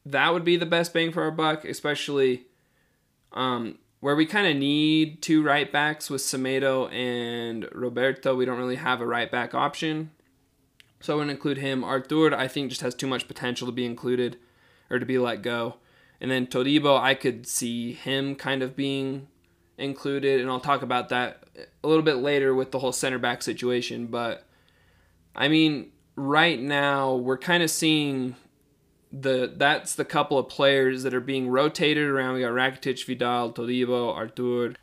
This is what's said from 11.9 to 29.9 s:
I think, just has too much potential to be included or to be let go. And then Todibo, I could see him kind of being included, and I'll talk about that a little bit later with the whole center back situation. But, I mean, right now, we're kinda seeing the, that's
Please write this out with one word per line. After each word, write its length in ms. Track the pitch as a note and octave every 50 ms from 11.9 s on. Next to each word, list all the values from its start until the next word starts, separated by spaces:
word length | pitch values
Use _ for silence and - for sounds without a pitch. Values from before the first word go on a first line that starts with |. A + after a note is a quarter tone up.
| C3+ C3+ B2+ - D3+ D#3 D#3+ D3+ C#3+
I 120 | - C3
think, 220 | C3 - D3 C#3 B2
just 120 | B2 -
has 120 | A#2+ B2 B2
too 140 | - -
much 200 | C3 C3 A#2+ -
potential 380 | - - - C3 B2 B2 - B2
to 60 | B2
be 140 | A#2 B2+ B2
included 520 | A#2+ A#2+ - B2+ B2 B2+ B2 B2 A#2 - - _ _ _ _ _ _ _ _ _ -
or 80 | B2+ B2
to 60 | B2
be 120 | B2 B2+
let 240 | B2+ B2 A#2+ A2+ G#2
go. 360 | G#2 A#2+ A#2+ A#2 A#2 B2 A#2+ - _ _ _ _ _ _ _ -
And 100 | - B2+
then 160 | C3 B2+ B2+
Todibo, 540 | B2+ - B2+ B2+ C#3 D3 D3+ D3 D3 C#3 A#2+
I 160 | B2 C3 C#3
could 320 | - - C3 A#2 A#2 A#2+
see 460 | - - - B2 A#2 A#2 A#2+ A#2 A#2 B2
him 420 | - - C3 C3+ C3+ C#3 C#3 C#3
kind 260 | C#3 - C3+ C3+ C3+
of 140 | C3 B2+ B2+
being 520 | C#3 C#3 C#3 C#3 C3+ C3+ C3+ C3+ C#3 C#3 - _ _ _ _ _ _ _ _ _
included, 640 | - C#3 C#3 C#3 - - C#3+ C#3 C#3 C3+ C3+ C3+ B2+
and 80 | B2 C3
I'll 100 | B2+ B2+
talk 240 | B2+ C#3+ C#3+ C3+ C#3
about 260 | B2 B2 B2 B2 -
that 340 | B2+ B2 B2 G#2+ - - - - - - - - _ _ -
a 40 |
little 160 | D3+ D#3 D#3+ D3+
bit 140 | D#3 C#3+
later 360 | B2 C3+ C#3+ C#3+ C#3 C3+ C3+ C3
with 180 | C3 C3 C3
the 80 | C#3 B2+
whole 120 | C3+ B2
center 260 | B2 - D3 C3+ C3
back 240 | B2 B2 A#2+ A#2+ -
situation. 640 | - B2 G#2+ - B2 B2 B2 B2 A#2+ - A#2 A#2 A#2+
But, 380 | A2+ A#2 A#2 A#2+ A2+ G2 - - _ _ _ _ _ _ _ _ _ _ _ _ _ _ _ _ _ -
I 120 | - C3
mean, 440 | D3 D#3 D#3+ D#3+ D#3 D3+ B2 - - - _ _ _ _
right 440 | C#3+ C#3 C#3 D3 D#3 E3 F3 D3+ A#2
now, 560 | C3 C#3+ D3 C#3+ C#3+ C#3+ C#3 C#3 C3+ C3 C3
we're 220 | B2+ B2 B2+ C3
kinda 300 | B2+ - F3+ F3 F3 E3
seeing 680 | D#3 - - E3 D#3 D#3 D3+ D3 C#3+ C3+ C3 B2+ B2+ B2 - _ _ _ _ _ _ _ _ _ _ _ _ _ _
the, 400 | C3+ C#3 C3+ C3+ C3 B2+ B2 - -
that's 400 | - C#3 C#3+ D3+ - - -